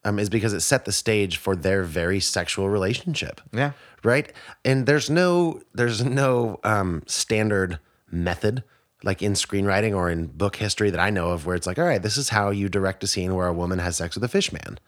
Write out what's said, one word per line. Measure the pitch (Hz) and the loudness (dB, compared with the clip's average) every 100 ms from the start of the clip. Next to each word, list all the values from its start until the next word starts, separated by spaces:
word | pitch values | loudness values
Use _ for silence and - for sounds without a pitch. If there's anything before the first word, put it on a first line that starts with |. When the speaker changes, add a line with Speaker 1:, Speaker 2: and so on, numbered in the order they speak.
Speaker 1:
um, | 104 101 | -2 -2
is | 104 | 0
because | 113 110 | 0 0
it | 101 | 0
set | - 135 | 2 0
the | - | 0
stage | 92 - 107 98 82 | -2 0 2 0 -2
for | - 92 | -2 0
their | 87 98 | 2 0
very | 90 78 85 98 | 0 -2 0 0
sexual | - - 87 - 98 | 0 -2 -4 -2 0
relationship. | 104 95 127 - 151 - - - | 0 0 -2 -4 -6 -6 -12 -10
Speaker 2:
Yeah. | 107 143 139 - - | -4 -4 -4 -18 -4
Speaker 1:
Right? | 113 127 - - - - | 2 2 0 -12 -20 -4
And | - 135 131 | 0 2 4
there's | 147 127 | 2 4
no, | 160 180 175 170 - - | 2 4 4 2 -2 -10
there's | - 120 110 | -2 0 2
no, | 127 131 135 123 117 98 | 0 2 2 2 0 -2
um, | 104 107 92 82 - | 0 2 2 -2 -4
standard | - - 110 107 101 92 85 _ _ _ | -6 0 2 2 2 0 -4 _ _ _
method, | 85 87 87 107 127 - _ _ _ | -2 -2 0 0 0 -6 _ _ _
like, | 98 95 | -4 -2
in | 101 | 0
screenwriting | 98 - 101 98 98 107 101 | 0 0 0 2 2 2 0
or | 87 | 0
in | 82 82 | -2 -4
book | 69 101 - | -2 -2 0
history | 104 - 104 | -4 0 0
that | 85 | 2
I | 92 | 0
know | 101 85 | 0 0
of, | 87 76 | -2 -2
where | 90 | -2
it's | 90 | -2
like, | 90 | 0
"All | |
right, | 175 117 | 0 2
this | 107 117 | 0 -2
is | 139 | 0
how | 110 101 | 0 0
you | 101 98 | 0 0
direct | 95 95 95 | 0 0 -2
a | 101 | -4
scene | - 92 | -2 0
where | 92 90 | 0 0
a | |
woman | 85 87 92 | 0 -2 0
has | 87 85 | -2 -2
sex | 85 | -4
with | - | -4
a | 120 | -2
fish | 196 190 | 0 -2
man." | - - - | -6 -12 -14